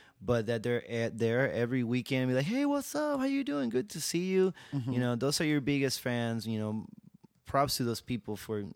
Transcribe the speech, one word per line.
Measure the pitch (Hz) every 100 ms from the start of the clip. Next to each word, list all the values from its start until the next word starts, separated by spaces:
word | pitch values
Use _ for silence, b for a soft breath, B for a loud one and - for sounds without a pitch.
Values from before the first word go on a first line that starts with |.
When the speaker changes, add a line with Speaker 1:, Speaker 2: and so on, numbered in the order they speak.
| B _
Speaker 1:
but | 98 120 107
that | 117
they're | 117 120 -
e-, | 117 113
there | 110 113 117 135
every | 85 120 127
weekend | 117 123 - 131
and | 127
be | 127
like, | 143
"Hey, | 247 285
what's | 285 277 294
up? | 302 277
How | 269
you | 277
doing? | 269 294 247
Good | 240 208
to | 165
see | - 170 185
you." | 190 185 B B
Speaker 2:
Mm-hmm. | 143 123
Speaker 1:
You | 123
know, | 123 120
those | 135 147
are | 160
your | 147
biggest | 127 143 135 -
fans. | 131 120 117 113 110
You | 110
know, | 107 107 - - - - - _ -
props | 139 139 -
to |
those | 120 113
people | - 123 - 107
for | - 107 101